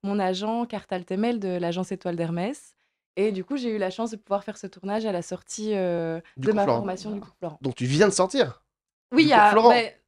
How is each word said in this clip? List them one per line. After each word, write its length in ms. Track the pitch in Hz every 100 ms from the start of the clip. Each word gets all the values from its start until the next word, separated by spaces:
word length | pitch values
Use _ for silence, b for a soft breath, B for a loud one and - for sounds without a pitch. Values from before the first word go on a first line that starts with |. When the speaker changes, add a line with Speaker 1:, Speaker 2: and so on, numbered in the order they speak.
Speaker 1:
mon 140 | 196 202
agent, 480 | 185 185 214 233 240
Cartal 380 | 202 - 185
Temel, 360 | 175 190 233 240
de 80 | 190 180
l'agence 320 | 170 175 185
Étoile 240 | 185 180 170
d'Hermès. 580 | 165 170 196 294 - _ _ _ _ -
Et 160 | 214
du 100 | 190
coup, 120 | 180 277
j'ai 140 | 240
eu 80 | 214
la 120 | 185
chance 220 | 185 233
de 40 | 214
pouvoir 280 | - 202
faire 120 | 208 202
ce 100 | 190
tournage 360 | 180 196 214 220
à 60 |
la 100 | 175
sortie, 500 | - 180 - - 214
euh, 460 | 202 180 170 165 165 b -
Speaker 2:
Du 60 |
Speaker 1:
de 40 | 165
Speaker 2:
cours 20 | 208
Speaker 1:
ma 60 |
Speaker 2:
Florent. 160 | 202 117
Speaker 1:
formation 320 | 196 190 214
du 100 | 202
cours 140 | - _
Florent. 200 | 170 147
Speaker 2:
Donc 140 | 135
tu 100 | - 123
viens 200 | 147 202
de 60 |
sortir 500 | 190 185 277 156 - _ _ _ _ _
Speaker 1:
Oui, 100 | 254
Speaker 2:
du 40 | 302
Speaker 1:
il 40 |
y 20 |
Speaker 2:
cours 80 | 233
Speaker 1:
a, 80 | 208
Speaker 2:
Florent. 180 | 214 233
Speaker 1:
ouais, 260 | 240 220 -